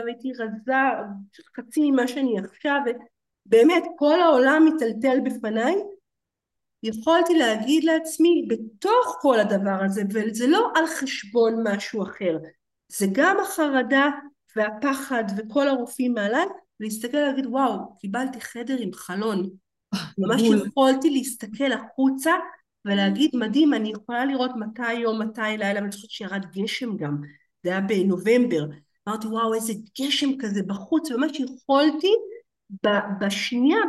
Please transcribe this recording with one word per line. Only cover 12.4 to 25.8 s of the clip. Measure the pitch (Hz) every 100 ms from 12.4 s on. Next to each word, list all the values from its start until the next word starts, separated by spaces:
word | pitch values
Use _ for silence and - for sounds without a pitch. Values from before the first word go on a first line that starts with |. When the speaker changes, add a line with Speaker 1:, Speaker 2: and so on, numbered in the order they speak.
| 156 - _ _ _
Speaker 1:
זה | - 196
גם | 196 330 392
החרדה | 392 - 302 269 247 277 285 277 - _ _ 220
והפחד | 214 214 277 269 - 247 202 196
וכל | 220 285 277
הרופאים | 262 240 - 247
מעליי, | 233 202 254 381 - _ -
להסתכל | 214 214 240 294
ולהגיד, | 285 269 262
"וואו, | 254 262 202 - -
קיבלתי | 196 226 262 247
חדר | - 233 240 262
עם | 202
חלון." | 180 - 185 220 196 190 - _ _ _ 190 160 -
ממש | 190 226
Speaker 2:
בול. | 226 214 196
Speaker 1:
יכולתי | 277 262 262 311
להסתכל | 269 - - 208 220 277
החוצה | 226 - - 269 269 320 359 339 - _ _
ולהגיד, | 202 202 196 196 302
"מדהים, | 247 220 233 311
אני | 233 214
יכולה | 208 - 240
לראות | 269 269 254 233
מתי | 214 247 233
יום, | 233 233 220
מתי | 220 220
לילה", | 214 214 202 202